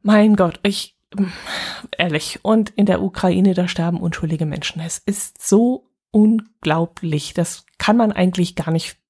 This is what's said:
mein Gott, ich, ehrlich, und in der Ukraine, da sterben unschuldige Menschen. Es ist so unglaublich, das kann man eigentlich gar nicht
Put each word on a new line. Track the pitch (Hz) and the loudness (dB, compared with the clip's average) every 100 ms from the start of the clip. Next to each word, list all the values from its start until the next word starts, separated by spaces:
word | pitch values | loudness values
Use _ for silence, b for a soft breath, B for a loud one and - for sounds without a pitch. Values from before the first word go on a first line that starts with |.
mein | 208 208 214 | 4 6 6
Gott, | 208 175 - | 4 2 0
ich, | 202 202 - _ _ 202 185 B B B B B - - | -4 -4 -10 _ _ -4 -4 B B B B B -14 -4
ehrlich, | 170 151 - - | -2 -2 -6 -6
und | 208 220 214 | 0 2 0
in | - | 0
der | 202 185 | 2 2
Ukraine, | 190 - 185 185 196 | -2 -2 0 2 2
da | 180 180 | 2 -2
sterben | - 170 175 | -2 -4 -2
unschuldige | 175 - 160 160 | -4 -4 -4 -4
Menschen. | 156 143 - 165 | -4 -6 -8 -8
Es | 165 - | -10 -8
ist | - 202 - - | -6 -6 -8 -8
so | - 202 240 254 _ _ _ | 2 4 4 -2 _ _ _
unglaublich, | 214 214 220 214 _ 160 160 170 - 165 151 - | 4 4 2 -2 _ -2 0 -2 -6 -4 -4 -4
das | - 170 - _ _ | -4 -4 -6 _ _
kann | - 233 | 2 4
man | 214 | 2
eigentlich | 196 185 180 175 | 2 0 2 -2
gar | - - | -2 -2
nicht | 196 - - | -2 -4 -16